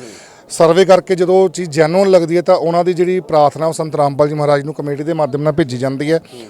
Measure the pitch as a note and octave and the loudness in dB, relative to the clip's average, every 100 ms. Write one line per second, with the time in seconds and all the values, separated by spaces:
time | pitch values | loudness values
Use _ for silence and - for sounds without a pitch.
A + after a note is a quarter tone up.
0 | A#2+ G2 - - - - E3 E3+ F#3 F#3 | -18 -20 -20 -20 -8 2 4 4 4 4
1 | F3 F3+ F3+ F#3 F#3+ E3 F3+ D3 D#3 F#3 | 2 -2 2 2 2 -2 -4 0 0 2
2 | G3 F#3 E3 F3 F3+ F3+ D#3+ E3+ F3 E3+ | 4 2 2 0 2 0 0 0 0 0
3 | F3+ F#3 - D#3 C#3+ C#3 D#3+ D#3 D#3+ D3+ | 0 -2 0 2 2 0 -4 -4 -4 -2
4 | C#3+ C#3 D3 D3+ D3 C#3+ C#3+ D3+ C#3+ C#3 | 0 0 0 0 0 0 -2 -8 -8 -6
5 | D3+ E3 C#3+ C#3+ D3+ D3 D3 B2 C3 C3+ | -4 -4 -2 -2 -2 -2 -2 -4 -6 -4
6 | D3 D#3+ - B2 | -2 -2 -4 -20